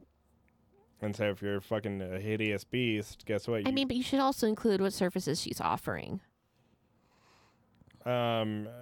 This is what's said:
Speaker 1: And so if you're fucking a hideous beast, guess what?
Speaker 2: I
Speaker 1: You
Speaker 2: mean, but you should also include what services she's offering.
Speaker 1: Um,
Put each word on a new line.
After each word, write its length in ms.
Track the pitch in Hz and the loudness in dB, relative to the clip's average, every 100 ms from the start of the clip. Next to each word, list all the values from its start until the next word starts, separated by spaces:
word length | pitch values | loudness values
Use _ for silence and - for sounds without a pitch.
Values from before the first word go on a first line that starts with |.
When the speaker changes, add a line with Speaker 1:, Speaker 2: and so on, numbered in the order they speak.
| - _ _ _ _ _ _ _ _ - | -20 _ _ _ _ _ _ _ _ -8
Speaker 1:
And 140 | 107 101 | -6 0
so 140 | 104 | 0
if 120 | 98 | 0
you're 180 | 101 101 | -2 -2
fucking 400 | - 110 107 98 | -2 -2 -2 -4
a 180 | 92 92 | -4 -4
hideous 440 | 104 107 107 101 | -2 0 2 0
beast, 600 | - 123 123 107 104 - - | -2 0 2 0 -2 -8 -2
guess 220 | 104 - | -2 0
what? 180 | 113 101 | 0 2
Speaker 2:
I 40 | |
Speaker 1:
You 40 | |
Speaker 2:
mean, 140 | 269 262 | 0 0
but 100 | 247 | 0
you 40 | |
should 160 | 254 269 | 0 2
also 280 | 269 277 220 | 2 4 2
include 340 | 214 226 190 | 4 4 4
what 120 | 196 | 2
services 460 | - 180 190 165 151 | 2 0 0 -2 -2
she's 200 | - - | -2 -2
offering. 600 | 80 - - 90 - 190 - _ _ _ _ _ _ _ _ _ _ - _ _ _ _ - - | 0 0 -2 -4 -4 -8 -10 _ _ _ _ _ _ _ _ _ _ -20 _ _ _ _ -20 -8
Speaker 1:
Um, 640 | 127 123 120 113 107 107 107 117 | -2 2 2 2 0 -2 -6 -12